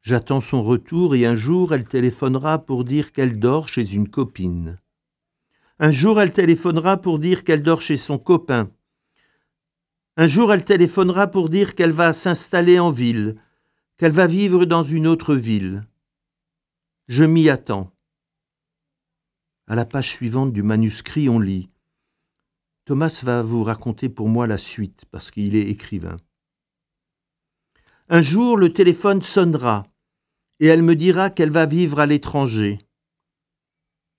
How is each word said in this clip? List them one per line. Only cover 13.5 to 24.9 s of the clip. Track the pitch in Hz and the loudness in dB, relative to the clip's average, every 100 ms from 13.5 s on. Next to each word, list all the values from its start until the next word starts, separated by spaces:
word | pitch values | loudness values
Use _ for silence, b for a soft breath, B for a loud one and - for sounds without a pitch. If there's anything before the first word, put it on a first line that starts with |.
| b b b b _ | b b b b _
qu'elle | 165 | 0
va | 156 180 | 4 2
vivre | 180 202 180 | 2 2 2
dans | 175 170 | 2 0
une | 147 160 156 | 0 -2 0
autre | 165 - | 0 0
ville. | 143 113 107 95 95 104 _ _ _ _ _ _ _ _ _ _ _ _ | -2 0 -4 -4 -10 -12 _ _ _ _ _ _ _ _ _ _ _ _
Je | 123 | 2
m'y | 160 165 156 | 4 4 4
attends. | 135 - 101 95 _ _ _ _ _ _ _ _ _ _ _ _ _ _ _ _ _ _ | 2 -4 -8 -8 _ _ _ _ _ _ _ _ _ _ _ _ _ _ _ _ _ _
À | |
la | 113 | -6
page | 117 139 131 | -4 -6 -6
suivante | - 120 120 135 | -8 -6 -4 -4
du | 104 | -2
manuscrit, | 104 107 110 104 - - 143 | -2 0 0 -4 -10 -4 -2
on | 117 | 0
lit. | 98 95 92 _ _ _ _ _ _ _ _ _ _ _ | -2 -4 -8 _ _ _ _ _ _ _ _ _ _ _
Thomas | _ 139 160 - | _ -2 -2 -4
va | 127 120 | -4 -2
vous | 113 117 | -2 -4
raconter | 107 110 - 107 131 | -4 -6 -8 -8 -8
pour | 113 110 | -6 -2
moi | 113 120 | 0 -2
la | 104 | -4
suite, | - - 98 | -8 -12 -12